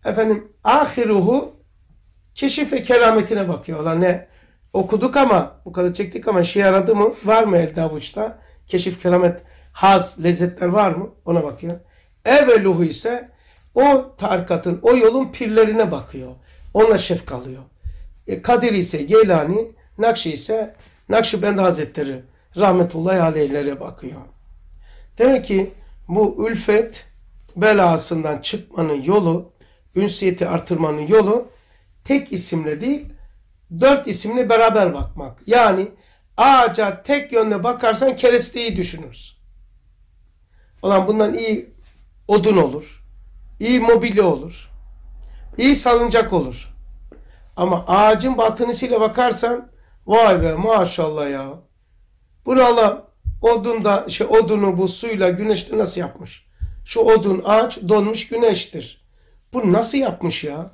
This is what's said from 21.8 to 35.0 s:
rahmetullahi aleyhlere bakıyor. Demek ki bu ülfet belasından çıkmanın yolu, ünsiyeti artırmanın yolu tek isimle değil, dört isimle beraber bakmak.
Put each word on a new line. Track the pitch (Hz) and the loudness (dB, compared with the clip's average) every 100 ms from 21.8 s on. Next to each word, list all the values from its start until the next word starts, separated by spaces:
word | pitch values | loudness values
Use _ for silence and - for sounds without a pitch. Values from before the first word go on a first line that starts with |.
| 151 - 139 131 127 _ _ - | -6 -8 -8 -10 -16 _ _ -2
rahmetullahi | 196 180 175 165 170 190 | 2 2 0 -2 -2 0
aleyhlere | 165 156 147 143 143 135 | 0 0 -2 -2 -6 -8
bakıyor. | - - 131 123 131 - _ - - - - - - - | -12 -16 -18 -18 -20 -20 _ -20 -20 -20 -20 -20 -20 0
Demek | 240 262 | 2 2
ki | - 196 190 - - - - | 0 -2 -2 -8 -20 -20 -6
bu | 180 208 - 214 | 0 0 0 -4
ülfet | 226 - 208 233 - - _ - - - - | -4 0 0 0 -6 -20 _ -20 -20 -20 -2
belasından | 208 208 180 160 - 170 156 147 | 2 4 4 2 -2 -6 -6 -6
çıkmanın | - 202 - - 160 143 | -8 -10 -10 -6 -4 -4
yolu, | 131 208 175 165 - _ _ _ _ - | 0 0 0 -4 -6 _ _ _ _ -4
ünsiyeti | 202 - 190 180 175 | -4 -2 -4 -2 -4
artırmanın | 170 - 165 160 151 151 | -4 -4 -4 -2 -4 2
yolu | 214 196 226 240 _ _ _ _ _ | 2 4 0 -4 _ _ _ _ _
tek | - 277 277 | -4 -4 -2
isimle | 185 - 170 151 151 | -10 -6 -6 -6 -6
değil, | 233 294 - - - _ _ _ _ 165 | -4 -6 -8 -20 -20 _ _ _ _ 0
dört | 254 277 277 | 2 2 0
isimle | 202 208 240 247 | -8 -6 -4 0
beraber | 226 226 220 185 | 4 4 4 0
bakmak. | 143 | -2